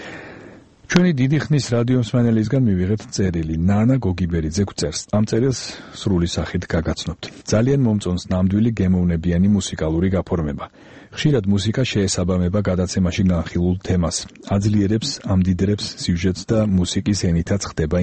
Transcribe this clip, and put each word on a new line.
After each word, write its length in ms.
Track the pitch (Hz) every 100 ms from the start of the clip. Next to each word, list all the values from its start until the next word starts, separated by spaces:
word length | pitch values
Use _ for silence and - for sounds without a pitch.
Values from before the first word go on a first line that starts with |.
| - - - - - - - _
ჩვენი 280 | - 180 180
დიდი 240 | 143 131 151
ხნის 260 | - 147 -
რადიომსმენელისგან 880 | 120 120 127 117 123 120 113 107 135
მივიღეთ 400 | 120 90 92 107 -
წერილი. 480 | - 95 85 80 80
ნანა 380 | 87 101 117 135
გოგიბერიძე 640 | 98 90 87 85 78 87
გვწერს. 360 | 98 - 80 - -
ამ 140 | 104 107
წერილს 340 | 113 135 123 - - -
სრული 380 | - - 90 87
სახით 340 | - 82 90 -
გაგაცნობთ. 540 | 85 80 80 - - - -
ძალიან 400 | - 107 127 139
მომწონს 420 | 120 104 90 90 -
ნამდვილი 420 | 92 92 101 117
გემოვნებიანი 760 | 107 92 92 90 85 85 85 98
მუსიკალური 580 | 101 - - 78 82 92
გაფორმება. 560 | 92 - 92 76 71 - - - - -
ხშირად 400 | - 156 135 98
მუსიკა 360 | 101 98 120
შეესაბამება 760 | 127 107 95 - 90 90 90 104
გადაცემაში 640 | 98 90 90 - 90 87
განხილულ 520 | 92 87 80 87 87 90
თემას, 380 | - 92 76 - - - -
აძლიერებს, 580 | 101 104 107 98 110 - -
ამდიდრებს 640 | - 95 90 90 95 104 - -
სიუჟეტს 480 | - 85 95 90
და 160 | - 113 107
მუსიკის 540 | 95 87 - 101 101
ენითაც 380 | 90 82 - 101
ხდება 340 | - - 78 90